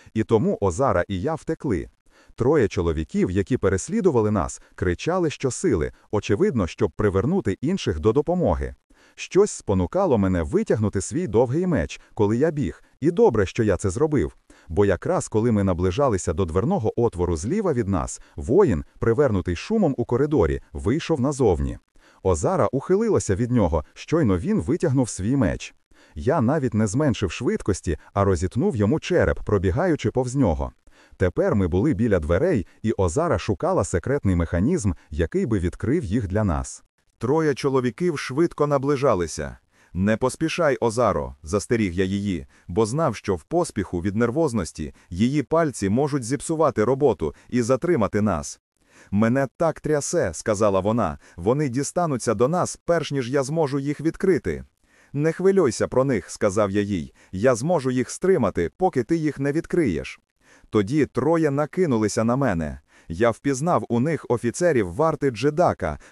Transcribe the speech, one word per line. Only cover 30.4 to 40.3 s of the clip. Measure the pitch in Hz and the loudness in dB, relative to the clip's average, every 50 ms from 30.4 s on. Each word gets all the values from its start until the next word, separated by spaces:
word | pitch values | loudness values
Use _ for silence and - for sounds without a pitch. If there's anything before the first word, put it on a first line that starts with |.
| 127 - 69 71 69 60 - _ _ - - _ - _ - | 2 2 2 0 -4 -8 -10 _ _ -20 -20 _ -20 _ -4
Тепер | - 95 90 - - 185 196 135 | -2 -2 0 2 0 0 2 2
ми | 101 95 | 2 0
були | 82 87 92 113 160 117 | 2 2 2 2 2 2
біля | 87 117 113 98 87 | 0 2 2 2 2
дверей, | 78 73 85 98 151 190 170 107 82 - _ _ | 2 2 2 2 2 2 2 0 -2 -4 _ _
і | - 107 | -2 -2
Озара | - - 95 87 82 135 170 170 120 95 | 0 0 0 0 0 0 0 0 0 -2
шукала | - - 101 - 147 175 190 147 107 | -2 -4 -4 -2 0 0 0 0 0
секретний | - - 85 - - 135 143 - 98 90 | 0 -2 -4 -2 -2 -2 0 0 0 0
механізм, | 85 82 - - 85 95 139 185 156 107 98 76 - _ _ | 0 0 0 0 0 0 0 0 0 0 -2 -4 -4 _ _
який | 76 76 85 - - 190 196 | -4 -4 -2 -2 0 -4 -2
би | 123 113 95 | 0 -2 -2
відкрив | 85 85 - - - 104 143 180 135 | -2 -4 -4 -4 -2 -2 -2 -2 -2
їх | 82 98 127 104 | -2 -2 -2 -2
для | 87 92 107 107 | -2 -2 0 0
нас. | 95 76 69 67 - - - - _ _ _ _ _ _ _ | 0 0 -2 -4 -8 -12 -18 -20 _ _ _ _ _ _ _
Троє | 110 117 147 160 156 151 131 | -2 0 0 2 2 0 0
чоловіків | - - 139 131 131 123 123 113 - 175 180 151 135 | 0 -2 0 0 2 0 0 -2 0 -2 -2 -2 -4
швидко | - - 127 147 175 165 - - 147 | -8 -4 0 0 0 0 2 -2 0
наближалися. | 147 143 135 131 143 147 123 135 135 107 87 85 80 - - 73 67 60 - _ _ _ _ _ _ - | 0 0 0 0 0 0 2 2 2 2 2 0 -4 -4 -8 -8 -10 -10 -16 _ _ _ _ _ _ -4
"Не | 87 95 104 110 | 0 2 2 2
поспішай, | 107 127 127 | 2 0 -2